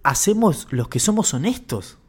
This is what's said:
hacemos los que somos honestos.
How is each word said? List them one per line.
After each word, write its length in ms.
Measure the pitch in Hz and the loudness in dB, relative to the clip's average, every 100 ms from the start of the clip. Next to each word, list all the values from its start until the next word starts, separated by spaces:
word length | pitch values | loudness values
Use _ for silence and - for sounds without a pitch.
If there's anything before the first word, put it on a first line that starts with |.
hacemos 640 | 139 135 196 214 220 143 - | 0 2 2 4 4 2 -2
los 160 | 127 120 | -4 -2
que 120 | 127 | -2
somos 340 | - 214 - | 0 0 0
honestos. 640 | 127 180 254 - 110 - - | -2 -2 -4 -6 -8 -8 -20